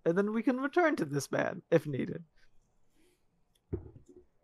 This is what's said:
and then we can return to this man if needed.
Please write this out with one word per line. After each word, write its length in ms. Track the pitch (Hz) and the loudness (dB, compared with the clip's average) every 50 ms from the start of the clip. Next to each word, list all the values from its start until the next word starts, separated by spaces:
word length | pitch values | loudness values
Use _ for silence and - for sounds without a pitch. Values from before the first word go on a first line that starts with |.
| - | -2
and 120 | 165 170 | 0 2
then 160 | 180 202 208 214 | 2 0 0 0
we 100 | 233 226 | 0 0
can 160 | - 247 254 | 0 0 0
return 380 | 269 277 - 349 359 311 294 | -2 -2 2 2 4 4 2
to 80 | - - | 2 -2
this 260 | 147 139 143 131 - - | -2 -2 -2 -2 -2 -2
man 300 | - - - - - - _ | -2 0 -2 -4 -6 -2 _
if 160 | - 165 - | 2 2 2
needed. 360 | 151 139 127 - - - 165 165 - _ _ - - - - _ _ _ _ _ _ _ _ _ _ _ _ _ _ _ _ _ _ _ _ _ _ - - - - - - - - - 370 359 _ _ _ | 0 -4 -4 -4 -6 -8 -10 -12 -16 _ _ -20 -20 -20 -20 _ _ _ _ _ _ _ _ _ _ _ _ _ _ _ _ _ _ _ _ _ _ -10 -10 -10 -12 -20 -20 -20 -20 -20 -20 -20 _ _ _